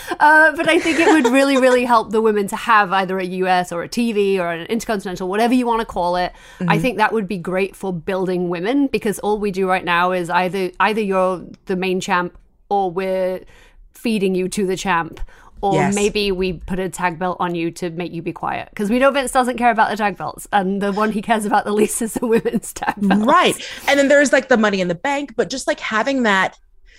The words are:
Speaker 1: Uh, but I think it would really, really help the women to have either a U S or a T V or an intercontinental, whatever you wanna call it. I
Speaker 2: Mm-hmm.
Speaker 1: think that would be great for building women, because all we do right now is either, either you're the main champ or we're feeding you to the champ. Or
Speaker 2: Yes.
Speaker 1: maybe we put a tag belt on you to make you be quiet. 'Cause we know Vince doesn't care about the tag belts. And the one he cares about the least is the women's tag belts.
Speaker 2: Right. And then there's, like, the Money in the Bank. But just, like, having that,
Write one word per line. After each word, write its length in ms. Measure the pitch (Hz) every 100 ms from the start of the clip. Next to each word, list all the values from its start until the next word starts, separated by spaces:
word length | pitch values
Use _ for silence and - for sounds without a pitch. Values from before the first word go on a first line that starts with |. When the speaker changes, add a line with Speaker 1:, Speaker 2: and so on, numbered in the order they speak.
| - -
Speaker 1:
Uh, 320 | 302 311 311
but 140 | 294 -
I 100 | 320
think 200 | 330 285
it 80 | 330
would 200 | 311 247
really, 240 | 269 277 269
really 280 | 254 247 247
help 240 | 240 226
the 100 | 220
women 260 | 220 208 196
to 80 | 185
have 360 | - 220 196
either 260 | 190 185 190
a 60 |
U 220 | 180 185 185
S 260 | 180 180
or 100 | 170
a 60 | 165
T 240 | - 233
V 260 | 208 202 190
or 100 | 170
an 140 | 165 165
intercontinental, 600 | 233 - 214 190 180 185
whatever 240 | 202 233
you 120 | 254 240
wanna 200 | 226 226
call 300 | 196 175 180
it. 160 | 180 - - -
I 40 | 175
Speaker 2:
Mm-hmm. 80 | 160
Speaker 1:
think 140 | 247 190
that 140 | 214
would 120 | 226 190
be 120 | 196
great 360 | 165 185 196
for 160 | - 196
building 580 | 175 151 190 185 180 175
women, 360 | 175 190 277 269
because 300 | 214 220 190
all 180 | 202 208
we 120 | 208
do 160 | 185 190
right 180 | 185
now 280 | 170 175 180
is 160 | 185 170
either, 420 | 175 185 190 180 -
either 220 | 196 220
you're 420 | 202 190 185 180 - - -
the 100 | 185
main 240 | 185 185
champ 360 | 185 180 175 - _ _ -
or 220 | 202 190
we're 500 | 170 190 190 185 185 - - - - -
feeding 400 | - 240 214 190
you 140 | 185 185
to 160 | - 185
the 100 | 185
champ. 440 | 196 170 160 - - - - -
Or 100 | 202
Speaker 2:
Yes. 200 | 156 143
Speaker 1:
maybe 380 | 202 208 214 202
we 220 | 185 190
put 260 | 156 - 185
a 80 | 185
tag 320 | - 180 165
belt 160 | 185 -
on 160 | 175
you 160 | 175 165
to 180 | 165 180
make 200 | 165 170
you 100 | 170
be 120 | 175
quiet. 360 | 156 - - -
'Cause 160 | - 202
we 80 | 247
know 140 | 277
Vince 180 | 269 254
doesn't 280 | 262 247 233
care 120 | 240
about 200 | 220 214
the 60 | 208
tag 200 | 208 -
belts. 320 | 151 - -
And 300 | 202 185 202
the 80 | 202
one 220 | 196 214
he 100 | 214
cares 240 | 202 220 208
about 180 | 208
the 60 | -
least 300 | 208 214 -
is 120 | 220
the 120 | - 233
women's 460 | 226 240 233 -
tag 220 | - - -
belts. 280 | 202 196
Speaker 2:
Right. 300 | 220 339 262 - - - -
And 100 | 285
then 120 | 277
there's, 240 | 285 294
like, 160 | 277 262
the 80 | 240
Money 240 | 214 196
in 80 | 180
the 80 | 170
Bank. 380 | 285 285 285 -
But 140 | -
just, 180 | 262 -
like, 100 | 302
having 460 | - 220 226 269
that, 340 | 233 190 185 - _ _ -